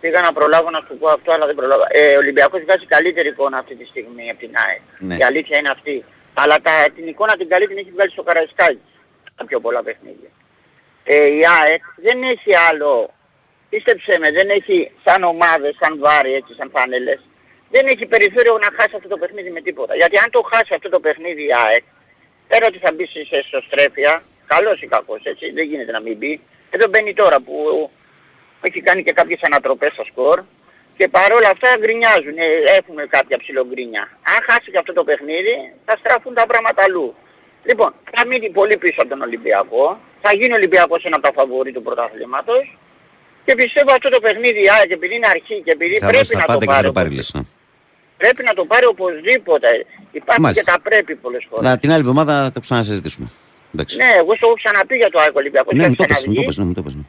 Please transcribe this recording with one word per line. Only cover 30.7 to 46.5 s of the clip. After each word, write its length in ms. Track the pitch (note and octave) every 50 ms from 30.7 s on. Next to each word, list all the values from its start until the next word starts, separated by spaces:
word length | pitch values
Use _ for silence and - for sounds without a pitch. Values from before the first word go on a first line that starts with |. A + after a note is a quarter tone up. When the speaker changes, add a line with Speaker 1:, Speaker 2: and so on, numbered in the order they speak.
| _ _ _ _ _
Speaker 1:
και 120 | _ F#3+ F3+
παρόλα 400 | - - F#3+ G3+ A3 A#3+ A3+ G3+ F#3+
αυτά 140 | - - B3+ B3+ A3+
γκρινιάζουν, 560 | G#3+ G#3+ A3+ A#3 A#3 A3+ G#3+ F3 C#3+ C#3+ D3+ D#3+
ε, 80 | E3 D#3+ D#3 E3 D3+ C#3+ F#3+ F#3+
έχουν 180 | - - E3+ D3+ D3 -
κάποια 280 | - C#3+ C3+ - C#3 A#2+
ψιλογκρίνια. 640 | - - C#3+ C3 B2+ B2 B2+ B2+ B2+ A#2 A2 G#2 G2+ - - _ _ D#3 F#3
Αν 60 | A3 A#3 -
χάσει 220 | A#3 A#3+ - -
και 80 | F#3 F#3
αυτό 140 | E3+ - F3
το 120 | F3 D#3+
παιχνίδι, 500 | D3 D3 C#3 C#3+ D3 D#3 E3+ F#3 G#3+ A#3+ C#4+ E4 - - _ _
θα 100 | - A3 G#3
στραφούν 340 | _ A3+ B3 B3 - C4+ B3
τα 120 | A#3 A3+
πράγματα 360 | A3 A#3 A#3 A3+ A3+ A#3 - G3
αλλού. 320 | G3 F#3+ F3+ D3 A#2 A2 _ _ _ _ _ _ _ _ _ _
Λοιπόν, 300 | - B3 G#3+ A3+ E3+ - _ _ - -
θα 120 | A#3 A#3+
μείνει 240 | A#3+ B3+ B3+ A3 G#3+
πολύ 260 | E3+ F#3+ F#3+ G#3 G#3+
πίσω 220 | F#3 E3+ F3 D#3 - D3
από 60 | B2
τον 120 | C#3 C#3 C3
Ολυμπιακό, 760 | A#2+ A#2 A2+ A#2 A2+ G#2 G2 G2 - A2 A#2+ C3+ B2+ F#3+ A3+ - _ _ _ -
θα 100 | G#3 G#3
γίνει 200 | G3+ A#3 B3+ A#3+
ο 40 |
Ολυμπιακός 480 | A3 G3 E3+ E3+ F#3 F3 E3+ E3+ E3 -
ένα 120 | F3+ D#3+
από 100 | D3 C#3
τα 60 | C#3+ -
φαβορί 400 | - C#3 C3 B2 C3 C3 C3+ B2
του 100 | B2+ A2
πρωταθλήματος 960 | - A#2+ A#2+ A#2 A2+ A2 A2 A2+ A#2+ B2+ C#3 D#3+ - A#3 B3+ C#4 - - _ _ _ _ _ _ _ _ _ _ _ _ _ _
και 100 | - C4+
πιστεύω 360 | A3+ B3+ A#3 - D4 C#4+ C4+ C4+
αυτό 160 | B3+ - C#4
το 120 | B3 B3
παιχνίδι, 420 | G#3+ A3+ G#3 G#3 A#3 B3 A3+ G#3 G3
η 40 | G3
αεκ, 220 | G3+ A3 G3+ E3+
επειδή 240 | F#3 E3 E3+ F3+ G#3+
είναι 120 | A#3+ A#3
αρχή 300 | G#3+ F#3 E3 - - A3 G#3 D#3
και 60 | E3
επειδή 240 | E3 D3 E3 F3 F#3+
Speaker 2:
Θα 120 | G#3+ G3+ G3+
Speaker 1:
πρέπει 80 | -
Speaker 2:
δώσει 160 | C4 C4+ - A3+
τα 60 | G3
Speaker 1:
να 60 | E3+
Speaker 2:
πάντα 140 | -